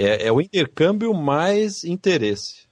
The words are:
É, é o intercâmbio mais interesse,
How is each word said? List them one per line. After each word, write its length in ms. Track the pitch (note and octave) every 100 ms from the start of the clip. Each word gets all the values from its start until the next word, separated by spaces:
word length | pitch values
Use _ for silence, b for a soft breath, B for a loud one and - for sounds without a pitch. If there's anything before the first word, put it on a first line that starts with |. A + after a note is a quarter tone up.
É, 220 | G2+ G#2+ A2+
é 40 |
o 80 | A#2+
intercâmbio 720 | F#3 F#3+ C#3+ - E3 G#3 A3+
mais 720 | G3 C#3+ C#3+ F3+ G#3 G#3+ G3
interesse, 840 | E3 F#3 F#3 E3 G#2+ G2+ - - _